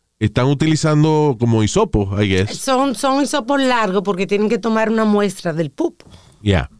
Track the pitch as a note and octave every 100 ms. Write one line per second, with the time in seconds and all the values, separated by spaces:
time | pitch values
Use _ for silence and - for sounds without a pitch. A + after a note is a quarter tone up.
0 | _ _ G#2+ - B2 B2 D#3 D#3 D#3 D3+
1 | D#3 D#3 D3+ A2 A#2 A2+ G#2 F#3 G#3+ G#2+
2 | F#2+ G2 G2+ F#2+ G#2 - - B3+ C#4 B3
3 | C#4 C4+ C4+ D4 A#3 C#4+ C4 A#3+ G#3+ F#3+
4 | G3+ F#3 F#3+ G3+ G#3+ A#3 A#3 A3 A3 A3+
5 | G#3+ G#3 G3+ F#3+ F3 D#3 D#3 - E4 -
6 | - - - - G#2 F#2 C2